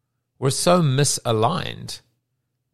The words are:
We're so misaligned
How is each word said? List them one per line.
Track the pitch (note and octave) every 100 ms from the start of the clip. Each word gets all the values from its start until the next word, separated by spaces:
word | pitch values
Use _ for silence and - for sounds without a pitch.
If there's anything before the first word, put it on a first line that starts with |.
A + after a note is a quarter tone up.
| _ _ _ -
We're | C3
so | - - F3+
misaligned | D3+ C3 C#3+ - B2 A2 A#2 E3+ A#1+ A1+ A#2 - _ _ _ _ _ _ _